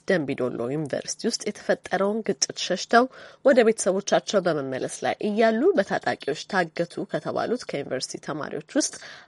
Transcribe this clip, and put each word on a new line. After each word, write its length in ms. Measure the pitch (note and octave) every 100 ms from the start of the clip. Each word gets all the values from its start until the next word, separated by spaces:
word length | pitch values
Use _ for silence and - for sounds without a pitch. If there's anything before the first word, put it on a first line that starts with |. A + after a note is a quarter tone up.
ደንቢዶሎ 540 | - F#3 C3+ C3+ B2+ A#2 A#2+
ዩኒቨርሲቲ 540 | D3 D3+ - - -
ውስጥ 200 | G#3+ -
የተፈጠረውን 760 | G#3 - - F#3+ - F#3 G3 A3
ግጭት 380 | G#3 F3 - -
ሸሽተው 460 | - F3+ - A#3 B3+ - - -
ወደ 140 | C4+ C4
ቤተሰቦቻቸው 800 | A3+ A3 G3 F#3+ - E3+ - G3+
በመመለስ 560 | F3 D3+ C3+ B2+ B2 -
ላይ 140 | A#2+ -
እያሉ 400 | G#3 G#3 A3+ A3 E4+
በታጣቂዎች 720 | D#4 G3 E3 C3 A2 - D3+ -
ታገቱ 580 | F#3+ E3 - E3+ - G3
ከተባሉት 560 | D#3 D3 A#2+ D3 B3
ከዩኒቨርሲቲ 560 | - C#3+ C#3+ C3 - -
ተማሪዎች 500 | - D3 - - -
ውስጥ 220 | C#4+ - - - -